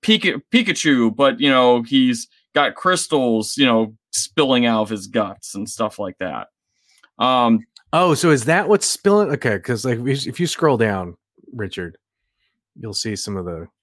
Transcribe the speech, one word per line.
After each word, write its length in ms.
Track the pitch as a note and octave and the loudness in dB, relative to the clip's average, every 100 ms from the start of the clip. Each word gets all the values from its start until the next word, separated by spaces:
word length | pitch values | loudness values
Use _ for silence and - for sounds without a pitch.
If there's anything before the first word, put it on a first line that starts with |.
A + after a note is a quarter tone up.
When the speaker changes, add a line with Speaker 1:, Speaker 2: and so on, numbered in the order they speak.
Speaker 1:
Pika-, 380 | - G#3+ F#3 C#3+ _ | 2 0 2 -4 _
Pikachu, 640 | A#3+ A3 F3 D#3+ C3+ A#2 A2 | 0 0 -2 2 2 2 2
but, 240 | C#3 B2 | 0 2
you 100 | C#3+ | 2
know, 340 | C3 B2+ B2 | 4 4 4
he's 440 | A#2 C3+ B2+ A#2+ - _ _ | 2 2 2 0 -8 _ _
got 220 | - C#3 - | -2 -2 0
crystals, 800 | F3+ F3+ - D#3 B2 A2+ G#2+ - | -2 -2 0 0 0 0 -2 0
you 80 | C3+ | 2
know, 300 | A2+ A2 A2 _ | 2 0 -6 _
spilling 540 | - - - C#3 B2+ A#2+ | -8 -6 -2 0 2 2
out 160 | A2+ | 0
of 60 | G#2+ | -2
his 180 | G#2+ G2 | -6 -6
guts 480 | A2+ G#2 G2 - G2+ | -4 -4 -6 -14 -12
and 140 | G2 | -12
stuff 280 | - A2 - | -6 -6 -6
like 180 | G2 F2 | -12 -8
that. 280 | F#2 B1+ - _ _ _ _ _ _ _ | -8 -8 -14 _ _ _ _ _ _ _
Um, 420 | B2 B2+ A#2+ A2+ - _ _ | 0 2 4 2 0 _ _
Speaker 2:
Oh, 200 | D#3 F3+ | 2 2
so 160 | D3+ E3+ | 4 4
is 160 | C#3+ A2+ | 2 4
that 240 | E3+ F3+ | 0 4
what's 160 | G3+ - | 2 2
spilling? 420 | - G3+ G#3 G3 | -2 2 2 2
Okay, 280 | C#3+ B2+ G2+ | 0 -2 -2
'cause, 240 | - A#2+ | -2 -4
like, 160 | A#2+ A#2 | -2 -2
if 260 | B2 C#3 C3 | -2 -4 -4
you, 60 | |
if 80 | B2+ | -4
you 80 | E3+ | -4
scroll 300 | - D#3+ B2 | 0 0 2
down, 400 | A2 G2 F2+ F2 _ _ - | 2 -2 -6 -14 _ _ -20
Richard, 440 | B2 G2+ - F2 E2 _ _ _ _ _ _ _ _ | -10 -10 -8 -12 -14 _ _ _ _ _ _ _ _
you'll 140 | A2 | -12
see 240 | F#2+ A#2 G2+ | -8 -8 -8
some 180 | - G2 | -8 -8
of 80 | |
the 240 | F2+ E2 E2 _ | -8 -12 -14 _